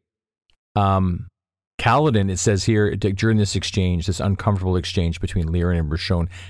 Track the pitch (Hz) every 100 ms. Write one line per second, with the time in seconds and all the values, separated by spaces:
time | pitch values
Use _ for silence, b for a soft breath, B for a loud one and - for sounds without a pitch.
0 | _ _ _ _ _ _ _ - 98 95
1 | 92 85 90 - _ _ _ - 123 123
2 | 156 110 98 92 - 98 104 107 104 101
3 | 104 98 113 110 101 98 - - 92 87
4 | 82 90 95 95 - 98 92 90 85 -
5 | 85 80 101 - 80 87 87 87 78 80
6 | - 90 85 B